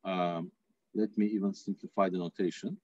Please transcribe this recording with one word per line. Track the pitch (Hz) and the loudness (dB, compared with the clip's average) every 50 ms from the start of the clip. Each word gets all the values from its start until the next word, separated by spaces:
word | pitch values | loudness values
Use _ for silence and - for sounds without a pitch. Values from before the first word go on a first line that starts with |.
| - | -4
um, | 95 95 90 90 87 85 82 85 90 _ _ _ _ _ _ _ _ _ | -2 0 0 2 0 0 -2 -4 -6 _ _ _ _ _ _ _ _ _
let | 104 107 107 - | 0 0 0 2
me | - 104 104 | 2 2 2
even | 107 104 98 101 95 | 2 2 0 0 -2
simplify | - - - 98 - - - _ - 98 95 | -2 -6 -6 -6 -6 -8 -6 _ 2 2 2
the | 90 92 | 2 0
notation. | 87 87 - - 98 87 - - - 113 180 - | -2 -4 -2 0 0 0 0 -2 -6 -6 -6 -8